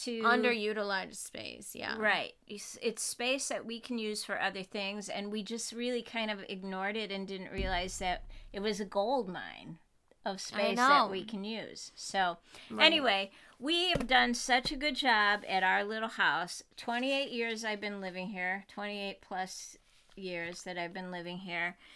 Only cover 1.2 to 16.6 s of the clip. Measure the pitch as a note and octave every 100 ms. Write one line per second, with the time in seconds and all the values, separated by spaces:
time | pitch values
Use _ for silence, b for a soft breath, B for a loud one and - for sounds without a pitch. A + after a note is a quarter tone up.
1.2 | - - G#2+ B1 - - - A3 G#3+ F3+
2.2 | A#2+ - - G3+ - - A3+ A3 - -
3.2 | B3 C4+ - A3 A3+ A#3 - A#3 G#3+ G#3
4.2 | - G3 G3 F#3+ F#3 G#3 G3 G#3 G3 -
5.2 | G3+ G#3+ G3+ A3+ - A3+ B3 B3 A#3 A3+
6.2 | G#3+ G3+ - F#3+ F#3+ F#3+ G3 A3 G3+ G3
7.2 | F#3+ F#3+ F#3 F#3+ F#3+ F3+ F#3 - A#3+ F3
8.2 | - b b G3+ G#3+ G3 G3 G3+ G#3 C4+
9.2 | F#3 E3 F2+ G#1+ - E3 _ _ _ _
10.2 | - F#3+ - A3 G#3 A#3+ B3+ C#4+ G#3 F#3+
11.2 | G#3+ G#3+ G3+ A3 D#3+ - - - - G3
12.2 | F3+ E3+ B B B G#3+ D#4 D#4+ B3+ G3
13.2 | G3+ B B - C4+ E4+ F4+ E4+ A3+ B3+
14.2 | B3 A#3+ - B3+ B3+ C#4 D4 C4 C4+ G#3+
15.2 | G#3 G#3 - F#3+ F#3 G3 G3+ A3 A3+ -
16.2 | F3 D3 F3+ -